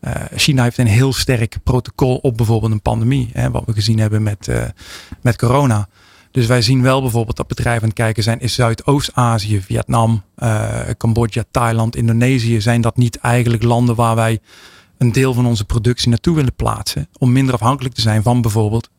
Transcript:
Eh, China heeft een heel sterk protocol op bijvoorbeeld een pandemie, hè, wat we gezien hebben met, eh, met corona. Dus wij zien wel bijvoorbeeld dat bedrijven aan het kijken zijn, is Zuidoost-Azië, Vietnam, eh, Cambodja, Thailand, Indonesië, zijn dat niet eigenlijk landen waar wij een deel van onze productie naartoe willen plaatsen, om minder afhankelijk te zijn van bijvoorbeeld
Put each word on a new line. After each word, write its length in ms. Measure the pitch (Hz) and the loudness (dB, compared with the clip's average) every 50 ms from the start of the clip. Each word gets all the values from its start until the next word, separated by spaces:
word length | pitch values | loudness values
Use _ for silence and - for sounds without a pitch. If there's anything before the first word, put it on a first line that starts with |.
Eh, 140 | - - 127 - - - - | -8 -8 -8 -8 -10 -10 -8
China 260 | - - - 143 131 123 | -4 0 0 2 2 2
heeft 160 | 120 - - | 0 2 2
een 80 | 127 | 2
heel 260 | 117 101 113 131 135 123 | 4 4 4 4 2 0
sterk 440 | - - - 131 117 117 113 - - - | -2 0 0 0 0 0 -2 -4 -6 -2
protocol 520 | - 127 127 - - - - - 127 127 | 0 0 0 -2 -4 -4 -2 0 0 0
op 200 | - - 143 120 | 0 0 -2 0
bijvoorbeeld 360 | 110 120 104 117 110 107 113 107 | 0 0 0 2 0 2 0 -2
een 100 | 107 _ | -2 _
pandemie, 480 | 117 117 113 113 117 135 139 123 113 - | -2 -2 0 0 0 0 0 -2 -4 -4
hè, 180 | - 120 127 | -2 -2 -2
wat 120 | 123 123 127 | -2 -4 -4
we 60 | - 113 | -4 -4
gezien 260 | 107 104 107 113 110 | -2 0 0 2 2
hebben 240 | 110 107 107 107 107 | 2 0 0 0 -2
met, 260 | 104 104 - - - | -2 -4 -6 -6 -4
eh, 140 | - 58 58 58 - _ - - - - - - - _ | -4 -4 -4 -6 -10 _ -20 -20 -20 -20 -20 -20 -20 _
met 160 | _ 123 113 | _ -2 0
corona. 520 | - - 117 123 139 143 135 113 104 101 - _ _ _ _ _ _ _ _ | 0 0 2 2 4 4 2 2 0 -2 -6 _ _ _ _ _ _ _ _
Dus 160 | _ 131 123 | _ -2 0
wij 160 | 113 123 123 117 | 2 2 2 2
zien 200 | 101 135 131 123 | 2 2 2 4
wel 180 | 131 131 135 | 2 2 2
bijvoorbeeld 360 | 131 127 110 117 113 110 120 | 0 0 0 -2 -2 -2 -4
dat 100 | - - | -6 -6
bedrijven 360 | - - - 120 120 117 117 107 | -6 -6 -4 -2 -2 -2 0 -2
aan 60 | 110 | -2
het 100 | 107 - | -2 0
kijken 240 | 196 - 110 - 107 | -2 -2 0 0 0
zijn, 180 | 113 113 120 | -2 -2 -2
is 140 | - 117 - | -2 -4 -2
Zuidoost-Azië, 1040 | - 127 117 113 - - - 139 143 139 - - - 123 120 117 110 98 107 107 101 | 0 0 0 0 -2 0 0 0 0 0 -4 -2 0 0 2 0 0 0 0 -2 -2
Vietnam, 640 | 95 - 117 117 110 - 131 117 113 113 113 107 - _ _ | -2 -2 -4 -4 -2 0 0 0 2 2 0 0 -2 _ _
eh, 460 | - - 117 107 110 110 107 110 117 120 123 117 _ | -6 -2 -2 -2 -2 -2 -4 -6 -6 -6 -6 -8 _
Cambodja, 460 | - 117 113 117 117 113 - 123 110 _ | 0 0 2 2 0 0 -2 -6 -8 _
Thailand, 460 | _ 135 120 117 113 113 113 113 117 | _ -2 0 0 0 0 0 -2 -2
Indonesië, 640 | 131 120 113 113 117 120 127 135 131 113 117 117 110 | -2 0 0 2 2 2 2 2 2 2 0 0 2
zijn 200 | 101 123 117 120 | 2 2 2 2
dat 160 | 117 120 - | 2 0 2
niet 220 | - 123 117 - - | 2 0 0 0 -4
eigenlijk 440 | - 120 120 123 120 120 117 110 110 | -4 0 0 2 2 2 0 2 2
landen 320 | 117 120 120 123 120 117 | 2 2 2 2 2 2
waar 200 | 110 120 113 113 | 2 0 0 2
wij 240 | 113 113 113 113 110 _ _ - - - - - - - _ _ _ | 2 0 0 0 -2 _ _ -20 -20 -20 -20 -20 -20 -20 _ _ _
een 140 | 127 123 110 | 0 0 2
deel 220 | 135 131 135 127 | 2 0 2 2
van 120 | 117 123 | 0 0
onze 180 | 120 120 107 104 | 0 0 -2 -2
productie 440 | - - 120 104 123 120 - - 123 | -2 -4 0 0 0 0 0 0 0
naartoe 260 | 117 113 - - 170 | 0 0 0 0 0
willen 200 | 156 143 123 - | 2 0 0 -2
plaatsen, 540 | _ - 113 107 107 107 - - 147 147 - _ - | _ -4 -4 -4 -4 -6 -8 -6 -6 -8 -8 _ -2
om 140 | - 127 120 | 0 2 2
minder 220 | 131 135 131 123 | 2 2 0 -2
afhankelijk 400 | 117 110 120 139 139 127 127 120 | 0 0 0 0 0 -4 -8 -6
te 60 | - | -2
zijn 220 | 113 110 107 107 104 | -2 0 0 2 2
van 200 | 120 123 123 117 | 2 2 2 0
bijvoorbeeld 480 | 113 101 113 110 104 107 113 - - _ | 0 0 0 0 0 -2 -4 -6 -6 _